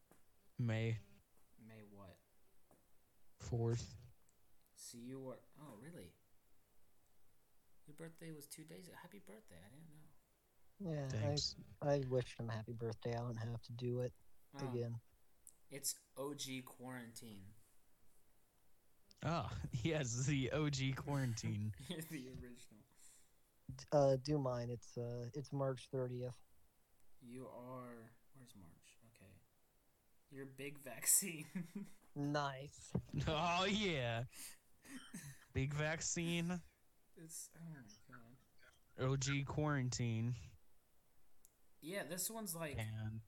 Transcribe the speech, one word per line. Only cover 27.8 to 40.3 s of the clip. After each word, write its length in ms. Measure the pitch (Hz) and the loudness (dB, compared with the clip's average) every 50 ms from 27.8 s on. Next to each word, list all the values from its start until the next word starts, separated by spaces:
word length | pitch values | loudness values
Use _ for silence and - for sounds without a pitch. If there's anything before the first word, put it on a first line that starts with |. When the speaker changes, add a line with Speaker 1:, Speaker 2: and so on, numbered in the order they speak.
| 123 123 120 117 113 117 117 - - - - | -8 -10 -12 -14 -14 -16 -18 -20 -20 -20 -20
Speaker 2:
where's 180 | 135 127 117 - 101 | -20 -20 -18 -18 -18
March? 380 | 92 85 - - - - - - - 110 - | -18 -18 -18 -20 -20 -20 -20 -20 -20 -20 -20
Okay. 140 | - 95 95 95 92 - - _ _ - _ _ - _ _ - _ _ - - - - - | -20 -20 -20 -20 -20 -20 -20 _ _ -20 _ _ -20 _ _ -20 _ _ -20 -20 -20 -20 -12
You're 160 | 143 135 139 | -8 -8 -8
big 320 | 135 131 135 139 143 143 - - | -8 -6 -4 -4 -4 -4 -6 -8
vaccine. 640 | 127 113 - - - - - 196 190 165 151 156 - - | -8 -8 0 6 8 8 8 8 6 -2 -4 -6 -4 -2
<laughs> 320 | 190 165 - - 202 196 - - - - - - | -4 -4 -2 -4 -8 -8 -8 -10 -16 -16 -10 -4
Speaker 3:
Nice. 720 | 147 143 143 147 147 143 139 135 131 135 151 - - - - - - - | 0 2 4 4 4 4 2 0 -4 -8 -10 -12 -14 -14 0 0 0 0
Speaker 1:
<laughs> 220 | - - 147 127 147 | 2 -2 0 2 4
Oh, 360 | 160 151 165 175 170 180 185 202 | 4 4 4 4 6 6 6 6
yeah. 540 | 202 214 214 190 165 139 123 120 113 120 131 - - - - - - - _ - - - - - - - - - - - - 139 135 - - - - | 6 6 6 4 4 4 4 2 2 2 0 -2 -6 -10 -10 -10 -12 -14 _ -20 -20 -20 -18 -12 -12 -12 -12 -10 -12 -10 -10 -10 -12 -14 -14 -2 2
Big 180 | 131 131 143 143 | 2 2 4 4
vaccine. 840 | 147 151 156 160 165 - - - 175 170 170 170 170 170 170 180 175 - - - _ _ - _ _ - - - | 4 4 4 4 2 2 0 2 2 2 4 4 4 4 4 2 0 -2 -6 -20 _ _ -20 _ _ -20 -20 -18
Speaker 2:
It's, 340 | - 165 165 160 - - - - | -16 -14 -10 -10 -10 -10 -10 -12
oh 40 | 156 165 165 156 | -12 -10 -10 -10
my 440 | 139 117 104 107 - - 131 127 123 113 113 127 - - _ - - - - - - - - - - | -10 -12 -16 -16 -18 -20 -18 -18 -16 -16 -16 -18 -20 -20 _ -20 -20 -20 -20 -20 -20 -20 -16 -4 2
God. 100 | 123 131 135 | 4 4 4
Speaker 1:
O 40 | |
G 280 | 139 131 139 143 139 139 | 4 4 4 2 2 2
quarantine. 920 | - - 151 151 151 147 135 127 127 117 - 123 117 113 110 113 120 | 2 2 2 4 6 6 6 4 4 4 4 4 4 4 4 4 2